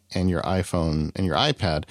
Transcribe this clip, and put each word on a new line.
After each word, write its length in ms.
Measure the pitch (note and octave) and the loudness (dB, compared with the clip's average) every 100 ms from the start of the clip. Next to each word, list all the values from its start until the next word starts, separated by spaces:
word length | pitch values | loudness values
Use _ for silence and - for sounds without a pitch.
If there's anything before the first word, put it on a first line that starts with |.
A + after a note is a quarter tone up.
| _ | _
and 160 | - F#2 | -2 0
your 100 | E2+ | 0
iPhone 680 | - F#2 F#2 F2+ E2 D#2 D2+ | 0 0 0 0 0 0 -2
and 120 | - F#2+ | -2 0
your 100 | D2+ | 2
iPad, 480 | - - F#2+ D2+ - | 2 0 0 0 -4